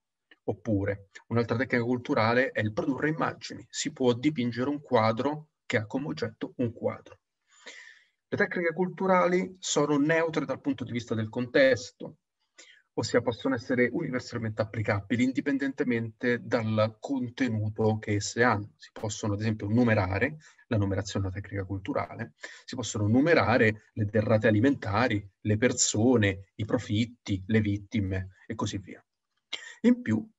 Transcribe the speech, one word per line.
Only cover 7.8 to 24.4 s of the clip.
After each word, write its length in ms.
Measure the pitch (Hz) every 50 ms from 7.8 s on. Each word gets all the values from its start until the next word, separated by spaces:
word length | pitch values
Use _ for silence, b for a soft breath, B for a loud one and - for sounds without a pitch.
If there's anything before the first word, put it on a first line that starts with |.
| B B B B B B B B _
Le 100 | _ -
tecniche 360 | 156 208 185 - 185 170 170 156
culturali 840 | 165 185 185 185 - 190 190 185 180 175 180 180 185 185 185 185 -
sono 380 | - - - 160 147 147 151
neutre 460 | 143 143 156 165 160 165 165 156 160 135
dal 160 | 127 131 123
punto 240 | - 147 131 - -
di 80 | -
vista 240 | 117 120 117 - 113
del 140 | 110 110 110
contesto, 880 | - 123 123 123 - 147 135 131 123 - - - - - - - - _ _ _ _ _ _ _ B B B B B B B B _
ossia 260 | - 120 - - 123
possono 340 | - 123 110 - - 135 135
essere 340 | 117 - - 131 123 123 120
universalmente 680 | 123 - - - 123 123 - - 120 117 113 110 107 -
applicabili 640 | 107 - - 113 104 - 104 101 - - 123 110 127
indipendentemente 1160 | 131 - 143 - 147 139 262 - - 269 - 143 123 117 117 117 113 - _ - 123 120 113
dal 560 | - 117 127 120 110 110 110 110 107 110 110 -
contenuto 1000 | - - 139 131 123 117 - - 135 120 110 107 107 107 110 - 110 107 110
che 180 | 107 - 110 104
esse 280 | 104 104 - - 117 120
hanno. 300 | 123 110 104 104 - -
Si 120 | _ - -
possono 420 | _ - - 107 - - - 107 101
ad 60 | 104
esempio 280 | 107 113 110 110 107
numerare, 680 | 101 110 123 123 113 107 104 92 92 98 98 - - 156 B B B B B B
la 100 | - 120
numerazione 480 | 104 101 98 95 98 98 - - 113 98
è 40 | 95
una 100 | 92 101
tecnica 260 | 98 - 101 101 95
culturale, 680 | 92 98 98 92 147 143 101 95 - - 107 113 - - B B B B B B
si 100 | - 127
possono 320 | 127 113 - - 107 104
numerare 840 | 104 113 131 147 165 160 127 98 104 120 131 120 110 107 - - _ _
le 120 | 113 107
derrate 420 | 101 - 110 107 110 113 107